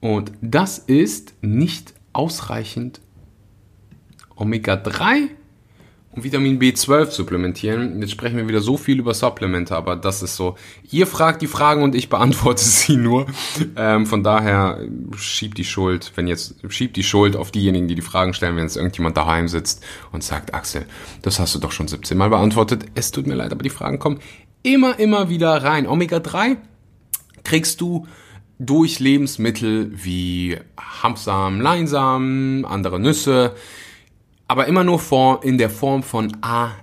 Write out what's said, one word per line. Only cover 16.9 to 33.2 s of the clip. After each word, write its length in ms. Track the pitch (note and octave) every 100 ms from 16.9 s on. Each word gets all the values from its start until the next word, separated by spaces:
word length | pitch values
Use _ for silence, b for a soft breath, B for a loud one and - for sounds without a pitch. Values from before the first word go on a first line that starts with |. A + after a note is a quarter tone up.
| -
die 80 |
Schuld 320 | - G#2 G#2 G2+
auf 160 | E2
diejenigen, 340 | G#2+ G2 F#2 F2
die 80 |
die 80 | E2+
Fragen 320 | E2 F#2 F#2
stellen, 220 | F#2 F2 E2+
wenn 80 |
jetzt 120 | D#2+ -
irgendjemand 400 | F2+ - E2 D#2+
daheim 300 | D#2 E2 E2+
sitzt 380 | E2 D#2+ - B B B
und 140 | -
sagt, 280 | - D2+ -
„Axel, 320 | C#2+ - - C#2+ B B B
das 160 | - -
hast 160 | F2
du 60 | D2+
doch 100 | D2+
schon 160 | - D#2
siebzehn 320 | D#2 - F2+
Mal 120 | G2+
beantwortet.“ 560 | G#2+ G#2+ G#2+ A2 A2+ - -
Es 160 | A#2+
tut 160 | - C#3
mir 80 | C3
leid, 160 | -
aber 100 | -
die 80 | C#3
Fragen 300 | - - C3+
kommen 180 | D#3 C#3+ B B B _
immer, 360 | B3+ C4+ C4 B3
immer 320 | G#3+ G#3 F#3+
wieder 320 | E3+ E3 D#3
rein. 240 | C#3 D#3 C#3
Omega-drei 680 | D3 F3 E3 E3 F3 A3 C4+ - _ _ _ _ - _ -
kriegst 360 | - D#3+ D#3+ -
du 260 | F3 F3 E3 B B B _ _
durch 400 | B2+ D3 D#3+ D#3+
Lebensmittel 960 | C3 C#3 C#3 - A2 G#2+ A2+ A2 G#2+
wie 640 | G2 F2+ F2+ F2+ F2+ F2 E2+ - - - -
Hanfsamen, 600 | A#2 A2 - G2 F#2+ G2
Leinsamen, 1040 | C3 F3 E3 C#3 C3+ C3 C3 C3+ C3+ C3+ C3+
andere 340 | G2+ F#2 F2+
Nüsse, 540 | A#2 D#3